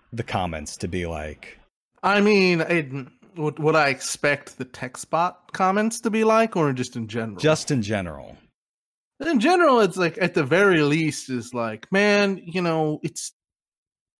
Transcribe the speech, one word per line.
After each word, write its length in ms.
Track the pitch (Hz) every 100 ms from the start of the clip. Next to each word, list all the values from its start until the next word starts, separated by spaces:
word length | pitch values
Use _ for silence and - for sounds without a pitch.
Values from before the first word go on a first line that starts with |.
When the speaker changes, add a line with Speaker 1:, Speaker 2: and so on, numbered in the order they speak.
| _
Speaker 1:
the 100 | 117
comments 560 | - 104 87 78 76 -
to 100 | 90
be 200 | 90 85
like? 500 | 78 78 - - - _ _ _ _
Speaker 2:
I 180 | 190 202
mean, 400 | 208 202 185 165
it, 260 | 160 165 139 135 131 _ _ -
would, 220 | 147 151
would 180 | 151 160
I 120 | 139
expect 720 | 131 - - 147 139 - -
the 60 | 127
TechSpot 680 | - 127 - - 160 180 - -
comments 480 | - 190 202 220 -
to 100 | 226
be 120 | 220
like, 320 | 220 220 226 190
or 160 | 147
just 220 | 127 123 123
in 120 | 110
general? 300 | 113 113 92
Speaker 1:
Just 340 | 151 156 -
in 100 | 135
general. 560 | 101 104 87 71 53 - _ _ _ _ _ _ _ - 302
Speaker 2:
In 140 | 262
general, 400 | 277 359 320 240
it's 180 | 196 185
like, 220 | 170 165
at 140 | 175 180
the 80 |
very 400 | 131 170 202 165
least, 480 | 143 160 156 - -
is 240 | 123 - 120
like, 360 | 113 107 -
man, 480 | 190 208 202 202 185 170
you 160 | 180
know, 380 | 175 160 156 151
it's, 320 | 156 - - _ _ _ _ _ _ _ _